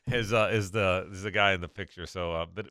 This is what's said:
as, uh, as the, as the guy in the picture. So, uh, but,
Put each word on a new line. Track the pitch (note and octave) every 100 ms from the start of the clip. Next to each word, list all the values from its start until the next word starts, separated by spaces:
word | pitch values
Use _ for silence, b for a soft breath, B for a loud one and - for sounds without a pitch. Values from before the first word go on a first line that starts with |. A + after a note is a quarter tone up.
| -
as, | B2 G#2
uh, | A2+ G2+
as | A2 G2
the, | G#2+ F#2+ F#2 F2+
as | F#2+
the | G2+
guy | G2 G2+
in | F#2+
the | F2
picture. | - F2+ - E2
So, | F#2 F2
uh, | E2 E2+
but, | F2+ G2+